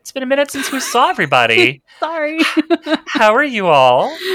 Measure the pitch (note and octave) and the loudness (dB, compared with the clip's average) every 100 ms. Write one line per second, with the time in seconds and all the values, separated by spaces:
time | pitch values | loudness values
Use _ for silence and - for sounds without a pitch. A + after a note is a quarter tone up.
0 | - C4+ C4 C#4 C#4+ C#4 C4 C4+ - A#3 | -14 -10 -4 -2 -2 -6 -8 -6 -4 0
1 | D4+ F4+ D#3 C3+ A#2 A2+ A#2 C#3 _ - | 0 0 0 2 4 4 2 0 _ -10
2 | D#4 E4 D4+ D#4+ D#4 - D#4 E4 D4 D#4 | -8 -4 -4 -2 -2 -2 0 -2 -2 -6
3 | - C#4 G#3+ A#3 D4 A3+ F#3 D3 B2+ B2+ | -4 0 2 2 0 0 0 4 4 4
4 | A3 E4 F#4 | 0 -4 -6